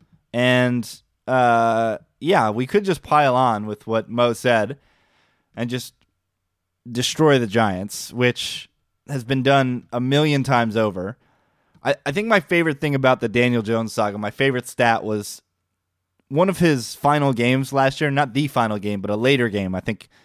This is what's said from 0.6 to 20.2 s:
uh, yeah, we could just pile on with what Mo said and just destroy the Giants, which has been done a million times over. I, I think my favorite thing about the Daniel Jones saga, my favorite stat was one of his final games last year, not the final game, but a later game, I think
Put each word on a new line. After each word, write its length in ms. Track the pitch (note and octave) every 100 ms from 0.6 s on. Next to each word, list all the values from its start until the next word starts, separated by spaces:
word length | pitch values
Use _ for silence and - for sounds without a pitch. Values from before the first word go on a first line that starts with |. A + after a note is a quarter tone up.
| B2 B2 A2+ - _ _ -
uh, 720 | B2+ B2 A#2 A#2 A2+ A2+ G#2+ _ -
yeah, 300 | C#3+ F#3 A2
we 160 | A2 B2+
could 180 | G3+
just 180 | G3 D#3+
pile 320 | - D3+ C#3
on 320 | B2 B2+ G#2+ G#2+
with 200 | G#2 -
what 220 | A2+ F#2
Mo 240 | A#2+ A#2+
said 440 | A2+ B2+ A2+ G#2 - _ _ _ _ _ _ _ -
and 120 | A#2+
just 240 | B2 - _ _ _ _ _ _ _ _ _ B2
destroy 480 | A#2+ B2+ - D#3 C3+
the 80 | A2+
Giants, 680 | A2+ G#2+ F#2 G2+ - -
which 560 | A#2+ B2 - - - - _ _ _ -
has 160 | C#3
been 180 | A2+ C3+
done 460 | B2+ C#3 B2+ B2 -
a 60 | A#2+
million 460 | B2+ C#3+ D3+ C#3
times 320 | C3 B2 A2+ A2
over. 400 | G#2+ F#2 F#2 - _ _ _ _ _ _
I, 140 | C3 C#3+
I 80 | C#3+
think 160 | D#3 A3+
my 120 | G#3
favorite 400 | - E3+ E3 C#3
thing 140 | D3+
about 260 | C#3 C3 B2+
the 80 | A#2
Daniel 340 | A#2 B2 A#2+
Jones 300 | G#2+ A2+ A2
saga, 240 | - G#2 G#2
my 120 | G#2
favorite 380 | - C3+ B2 -
stat 340 | - A#2 A2+
was 380 | G#2+ G#2+ G#2 - _ _ _ _ _ _ _ _ -
one 200 | C#3+ F#3+
of 80 | F3
his 360 | F3 C3+ A2
final 380 | - C#3+ D3 C#3
games 400 | A#2 A#2+ C3 C3
last 280 | C#3 C3+ -
year, 100 | D3+
not 240 | C#3 C#3
the 140 | B2+ D3
final 300 | B2+ A2+ G#2+
game, 220 | G#2 G2+
but 100 | G#2
a 60 | G#2
later 320 | B2+ C#3 A#2
game, 260 | G2+ F#2
I 60 | F#2
think 280 | - G#2+ - _